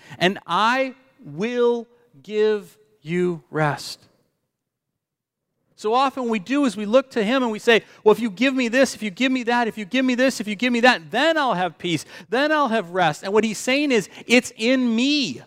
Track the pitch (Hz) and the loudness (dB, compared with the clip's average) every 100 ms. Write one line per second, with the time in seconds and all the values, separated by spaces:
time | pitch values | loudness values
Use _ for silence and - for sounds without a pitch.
0 | - - 175 196 - 175 220 254 262 247 | -20 -2 -2 -2 -4 0 0 0 -4 -8
1 | _ _ 180 147 226 247 240 240 226 _ | _ _ -16 -8 -4 0 0 0 -6 _
2 | _ 139 156 214 214 208 175 _ _ _ | _ _ -6 0 0 0 -6 _ _ _
3 | 151 180 180 165 - 151 151 135 - - | -4 -2 0 -4 -6 -2 0 -2 -10 -16
4 | _ _ _ _ _ _ _ _ _ _ | _ _ _ _ _ _ _ _ _ _
5 | _ _ _ _ _ _ _ _ 214 247 | _ _ _ _ _ _ _ _ -2 0
6 | 269 269 240 220 170 285 269 196 208 254 | 0 -2 -4 -4 -2 0 0 -2 0 2
7 | - 240 202 262 240 214 233 220 - - | 2 -2 -2 0 -2 -2 2 2 0 0
8 | 214 214 233 180 269 262 233 247 262 - | 2 2 0 -2 0 0 0 2 2 0
9 | 214 170 262 262 233 240 226 214 196 254 | -10 -2 -2 0 0 0 -2 -4 -4 -2
10 | 262 247 262 - 208 196 247 240 247 202 | 0 2 0 0 -6 -4 -2 2 4 2
11 | 156 214 311 320 262 180 180 - 185 160 | -2 0 0 2 0 0 -2 -4 -4 -4
12 | - - 170 226 302 311 269 226 170 180 | -6 -18 -4 -2 0 0 0 0 -2 0
13 | 165 - 190 214 220 196 - 269 294 226 | 0 0 0 0 0 -2 -2 0 2 0
14 | - - - 247 - - 226 262 247 226 | 0 -10 2 2 2 -2 0 2 2 0
15 | 269 294 226 117 | 0 0 -2 -6